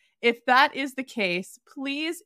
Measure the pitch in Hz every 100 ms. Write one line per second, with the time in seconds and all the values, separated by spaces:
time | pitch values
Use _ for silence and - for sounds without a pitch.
0 | _ _ 233 233 - 247 294 - 277 -
1 | 247 233 190 175 196 - _ 285 269 285
2 | 320 330